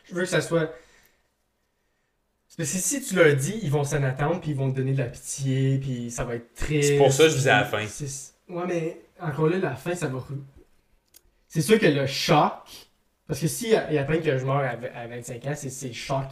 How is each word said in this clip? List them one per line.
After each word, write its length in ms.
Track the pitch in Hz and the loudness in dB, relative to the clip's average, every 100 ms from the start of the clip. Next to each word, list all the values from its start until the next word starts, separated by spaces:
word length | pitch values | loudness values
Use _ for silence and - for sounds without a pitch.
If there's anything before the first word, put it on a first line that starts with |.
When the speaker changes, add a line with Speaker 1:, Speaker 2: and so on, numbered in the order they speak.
Speaker 1:
Je 100 | - | -10
veux 80 | 175 | -4
que 60 | 180 | 0
ça 120 | 160 | 0
soit, 320 | - 165 160 - - _ _ _ _ _ _ _ _ _ _ _ _ _ _ _ _ | 0 0 0 -4 -20 _ _ _ _ _ _ _ _ _ _ _ _ _ _ _ _
parce 80 | - | -8
que 80 | |
si, 140 | 156 185 | -4 -2
si 240 | - 277 | -2 -4
tu 120 | - | -2
leur 200 | 185 160 139 | 4 6 4
dis, 240 | 147 220 | 0 -4
ils 80 | 156 | -2
vont 140 | 147 | -2
s'en 180 | 139 151 | 0 0
attendre, 380 | 135 131 147 180 | -2 -2 -2 -2
puis 100 | 156 | -4
ils 60 | 139 | -2
vont 140 | 135 | -2
te 60 | 131 | -2
donner 160 | 131 | -2
de 60 | 135 | -2
la 60 | 131 | -4
pitié, 680 | - - - 135 131 135 135 | -8 -12 -6 -2 0 2 0
puis 320 | 135 123 120 | -2 -6 -8
ça 140 | 120 | -8
va 100 | 123 | -6
être 180 | 120 - | -6 -10
triste, 360 | - - 151 143 | -6 -2 2 4
Speaker 2:
C'est 60 | 143 | 6
pour 140 | 139 | 6
ça 120 | 135 | 8
que 60 | 160 | 6
je 40 | 135 | 6
disais 140 | 131 | 4
à 100 | 107 | 4
la 60 | 104 | 4
Speaker 1:
puis 200 | 107 107 | -2 -4
Speaker 2:
fin. 200 | - 143 | -6 -10
Speaker 1:
c'est, 460 | - - _ - | -10 -14 _ -10
ouais, 120 | 175 180 | -6 -4
mais 340 | 175 160 - - - | -2 -4 -8 -16 -10
encore 280 | 165 139 160 | -8 0 2
là, 100 | 185 | 2
la 160 | 170 135 | -2 -4
fin, 180 | 165 | -6
ça 140 | 175 147 | -4 -4
va 100 | 131 | -6
ru-, 240 | - 139 - - - _ _ _ _ _ _ _ _ | -8 -12 -12 -20 -20 _ _ _ _ _ _ _ _
c'est 120 | 160 | -2
sûr 160 | 160 214 | 4 6
que 80 | 175 | 6
le 200 | 139 135 | 2 0
choc, 460 | - - 165 185 - - - - _ _ _ - | -2 4 4 4 0 -12 -20 -20 _ _ _ -10
parce 140 | 147 | -4
que 60 | 156 | -2
si, 220 | - 226 214 - | -2 2 2 2
il 80 | 151 | -2
apprennent 240 | 135 160 | 0 0
que 140 | 156 131 | 0 0
je 60 | |
meurs 120 | 131 139 | 0 0
à, 180 | 135 117 | 0 -4
v-, 140 | 120 | -10
à 120 | 143 120 | -10 -12
vingt-cinq 400 | 120 120 120 143 | -12 -12 -10 -8
ans, 60 | |
c'est, 160 | 143 139 | -6 -8
c'est 180 | - 131 | -10 -10
le 40 | |
choc 300 | 113 - 135 135 | -10 -4 -4 -4